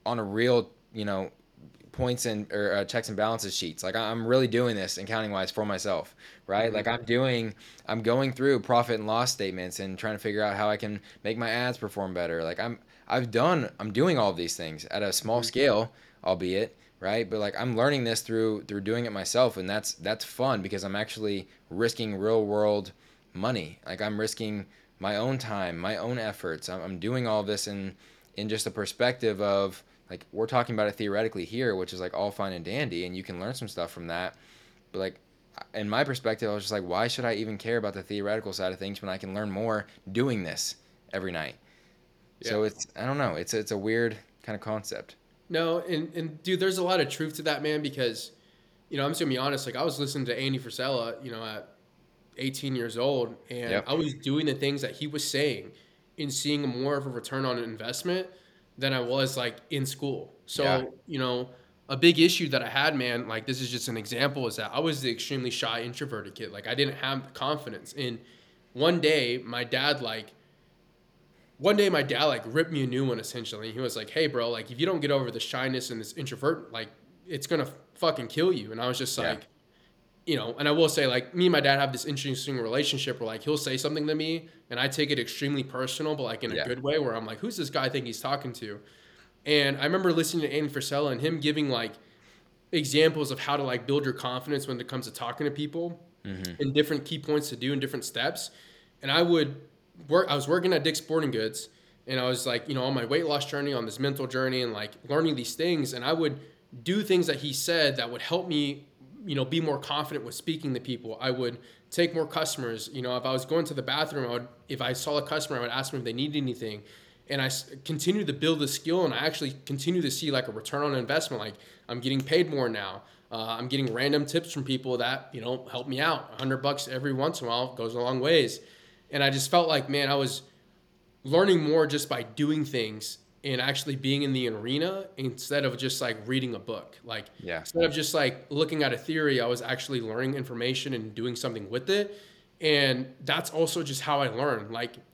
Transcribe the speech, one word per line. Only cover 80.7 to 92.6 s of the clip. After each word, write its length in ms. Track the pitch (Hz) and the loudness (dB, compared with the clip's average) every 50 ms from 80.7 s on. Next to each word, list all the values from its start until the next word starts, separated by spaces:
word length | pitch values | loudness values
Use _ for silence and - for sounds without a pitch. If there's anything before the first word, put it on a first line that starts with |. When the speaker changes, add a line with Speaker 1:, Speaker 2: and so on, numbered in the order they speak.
Speaker 2:
will 180 | 151 160 165 151 | 6 6 6 6
say, 180 | 156 160 143 | 6 4 4
like, 280 | 131 123 127 127 - - | 4 4 2 0 -2 0
me 120 | 175 180 | 4 4
and 60 | 180 170 | 6 6
my 80 | 147 | 6
dad 200 | 135 139 139 139 | 6 6 6 6
have 120 | 139 135 131 | 4 2 0
this 120 | 123 - | -4 -4
interesting 520 | 151 143 135 135 139 131 127 - 139 135 123 | -4 -4 -4 -2 -2 -2 -2 -4 -4 -4 -2
relationship 600 | 117 110 117 135 147 - - 131 135 135 120 - | -2 0 2 2 2 2 0 -2 -2 -2 -4 -4
where, 60 | 117 | -4
like, 160 | 110 110 113 - | -6 -6 -4 -2
he'll 140 | 147 151 | 0 0
say 200 | 147 143 143 131 | 0 0 -2 -2
something 300 | 131 - 147 151 156 151 | 0 0 0 0 0 0
to 80 | 151 156 | 0 0
me 340 | 156 156 160 160 165 165 - - - _ _ | 0 0 0 -2 -4 -4 -10 -20 -20 _ _
and 80 | 120 120 | 0 0
I 100 | 131 139 | 2 2
take 220 | 139 156 151 139 | 2 2 2 2
it 80 | 143 127 | 2 0
extremely 460 | 117 - - - 139 139 143 139 131 | 0 -4 -4 -4 -2 0 0 0 -2
personal, 500 | 135 - 127 131 127 - - 151 151 151 | -4 -4 -4 -4 -2 -2 -2 -2 -2 -2
but, 80 | 139 131 | -2 -2
like, 220 | 113 113 110 - | -4 -4 -4 -4
in 80 | 113 110 | -2 0
a 20 | |
Speaker 1:
Yeah. 140 | - - 120 | 0 0 0
Speaker 2:
good 140 | 123 131 127 | -2 -2 0
way, 160 | 139 147 156 | 0 0 2
where 160 | 147 123 110 | 2 0 -2
I'm 120 | 113 110 | -2 -4
like, 120 | 107 110 110 | -6 -8 -6
"Who's 180 | 175 233 220 | -6 -6 -4
this 140 | 190 156 131 | -4 -6 -2
guy 140 | - 147 131 | 0 0 0
I 40 | 131 | 2
think 180 | 131 139 123 | 0 0 -4
he's 140 | 120 110 - | -4 -8 -6
talking 320 | - 131 139 139 - 131 117 | -2 -2 -2 -2 -2 -6 -8
to?" 260 | - 117 107 101 101 - - - - - - - - - - _ _ _ | -8 -10 -10 -10 -12 -14 -20 -20 -20 -20 -20 -20 -20 -20 -20 _ _ _
And 320 | 143 151 147 143 139 139 135 | 4 4 6 6 4 2 2
I 60 | 135 | 2
remember 280 | 151 175 190 190 180 160 | 2 2 4 4 4 4
listening 360 | 165 160 165 - 170 151 135 | 4 4 2 2 0 0 0
to 60 | 131 | 0
Andy 180 | 151 151 143 139 | 0 0 0 -2
Frisella 380 | 143 131 - 143 139 151 143 | -4 -4 0 0 0 2 2
and 100 | 131 117 | 0 0
him 200 | 135 156 165 156 | 0 0 0 2
giving, 280 | 135 147 147 156 151 139 | 0 0 2 2 2 2
like, 240 | 127 117 113 110 - - - - - _ _ - - - _ _ _ _ | 2 0 0 -2 -6 -12 -20 -20 -20 _ _ -20 -20 -20 _ _ _ _